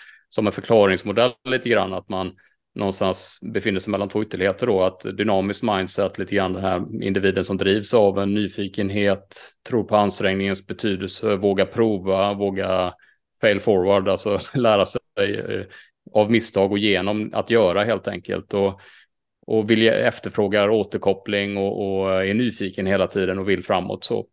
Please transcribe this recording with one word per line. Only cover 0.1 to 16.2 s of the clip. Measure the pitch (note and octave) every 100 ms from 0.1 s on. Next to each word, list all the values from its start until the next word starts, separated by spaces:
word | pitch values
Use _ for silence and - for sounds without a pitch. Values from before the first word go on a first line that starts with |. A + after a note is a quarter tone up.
| - _
som | - G#2
en |
förklaringsmodell | G2 - A2+ G2 F#2 G#2 G2+ B2 - B2+
lite | C3 A#2+
grann, | G#2 F#2+
att | F#2 -
man | F#2+ F#2 - _ _ _
någonstans | - G2+ F#2+ F#2+ F#2 - -
befinner | - G2 A2+ F#2+
sig | G#2+
mellan | G2 G2
två | G#2
ytterligheter | G#2+ F2+ G2 F#2+ B2
då, | F#2+
att | F#2 -
dynamiskt | G#2 G2 G#2 G2 G2 G2+
mindset, | A2+ F#2+ F#2 - F#2+ -
lite | F#2
grann | G2+ F#2
den | F#2+
här | F#2+ F2+ - A2
individen | G2+ G2 G2 F#2+
som | F2+ F#2+
drivs | F#2+ G#2 G2+
av | A#2+ G2+ G2
en | G2
nyfikenhet, | G#2 G2 - G2 - G2 G#2 G2+ F#2+ - - - _ -
tror | A#2
på | G2 G#2
ansträngningens | G2+ - G2 F#2+ G2 G2 -
betydelse, | G#2 A2 F#2+ F#2+ - A2 G2
våga | G2+ G2 F#2+
prova, | - A2+ G2 F#2+ F#2+ G2+
våga | G2+ G2+ F#2+ F#2 F#2 F2+ - _ _ _ _
fail | A2 G2
forward, | - G2 F#2 G2 G2
alltså | F#2 G#2+ G2 -
<laughs> |
lära | C3+ A#2+ G2+ F#2
sig, | - - - G2+ G#2
eh, | G2 G2+ G2 - - _ -
av | G#2+